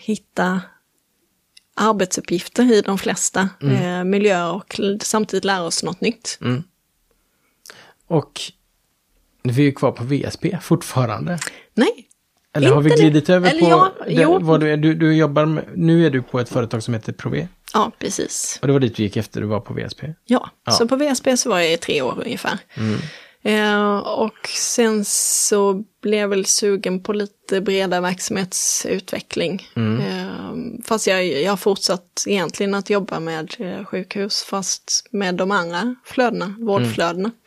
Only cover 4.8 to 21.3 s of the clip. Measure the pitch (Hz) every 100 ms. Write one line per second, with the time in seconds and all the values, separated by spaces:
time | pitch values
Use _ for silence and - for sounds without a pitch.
4.8 | 202 208 - 220 214 190 190 190 170 -
5.8 | 165 175 196 - - - 120 127 - _
6.8 | _ _ _ _ _ _ _ _ - -
7.8 | - _ - 160 - - - - _ _
8.8 | _ _ _ _ _ _ 127 123 143 131
9.8 | 127 - 120 143 107 - 170 180 - 165
10.8 | - 127 113 107 156 170 - - - 208
11.8 | 349 466 - _ _ _ _ 147 131 143
12.8 | 156 156 160 147 147 180 180 320 170 160
13.8 | 381 - 208 160 311 370 160 156 151 151
14.8 | 156 160 160 156 151 147 156 156 - 180
15.8 | 165 170 160 131 123 127 113 127 113 117
16.8 | 123 113 - - - 143 175 _ - 214
17.8 | - - - - - - - - 139 139
18.8 | 120 - 101 113 - 110 104 104 - 117
19.8 | - - 147 - - 254 - _ - 226
20.8 | 233 262 294 254 269